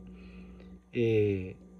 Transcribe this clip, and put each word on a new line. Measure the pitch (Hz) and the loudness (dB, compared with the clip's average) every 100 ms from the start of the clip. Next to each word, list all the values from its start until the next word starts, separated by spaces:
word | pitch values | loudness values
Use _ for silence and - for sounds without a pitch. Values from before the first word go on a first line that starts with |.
| - - - - - - - - _ | -10 -18 -18 -18 -18 -18 -18 -20 _
eh, | 120 117 110 104 98 92 - - | 2 4 6 4 2 -2 -10 -18